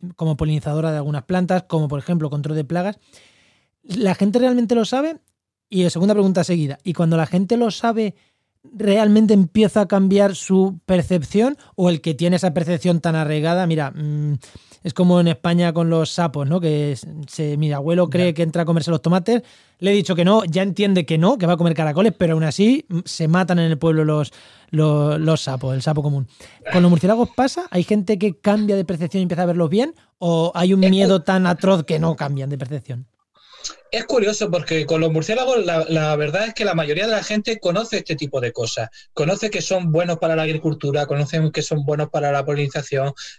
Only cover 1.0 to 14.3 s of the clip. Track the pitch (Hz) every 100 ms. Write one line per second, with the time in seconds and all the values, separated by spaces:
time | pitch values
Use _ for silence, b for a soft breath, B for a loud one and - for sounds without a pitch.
1 | 143 147 - 180 180 185 - 165 151 143
2 | - 175 151 147 147 156 135 170 190 208
3 | b b b b b b b _ - 208
4 | 196 - 202 240 254 247 233 233 220 254
5 | 311 311 _ _ _ _ _ 190 175 165
6 | 196 208 196 185 170 175 143 139 190 160
7 | 165 165 156 180 196 233 233 - 233 226
8 | 214 - _ _ _ _ 294 214 208 202
9 | 214 214 220 208 180 214 208 220 190 196
10 | 196 202 202 180 - 190 190 180 - 185
11 | - 180 135 202 247 294 b - 175 160
12 | 170 139 170 180 185 151 160 170 180 170
13 | 170 160 151 151 160 175 175 160 139 147
14 | 147 147 151